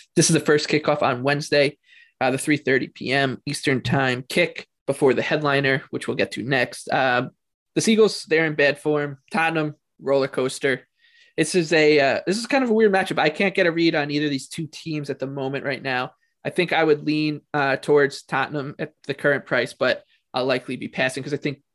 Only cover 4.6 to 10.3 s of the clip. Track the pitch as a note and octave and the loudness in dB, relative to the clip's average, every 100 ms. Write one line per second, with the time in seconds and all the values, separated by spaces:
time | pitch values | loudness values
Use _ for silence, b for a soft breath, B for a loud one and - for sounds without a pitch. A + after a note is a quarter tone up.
4.6 | - _ - C3+ C3+ A#2 - D3+ D3 C#3 | -20 _ -6 2 2 2 0 -2 0 2
5.6 | C#3 C3+ - C3+ - B2 G2 - A#2 C3+ | 2 0 -4 -8 -6 -4 -4 -4 -2 -2
6.6 | - - - D3+ C3 B2 - - _ _ | -2 -6 -4 0 2 0 -2 -10 _ _
7.6 | _ D#3+ G#3+ A3 G#3 - - D#3 D#3+ D3+ | _ -2 2 4 4 2 -2 0 2 2
8.6 | C#3+ C#3 D3+ D3+ D3 C3+ _ - E3 D#3+ | 2 2 -2 -2 -2 -8 _ -2 0 0
9.6 | D3+ C#3+ _ _ C3+ C#3 C3+ | -2 -6 _ _ 0 0 0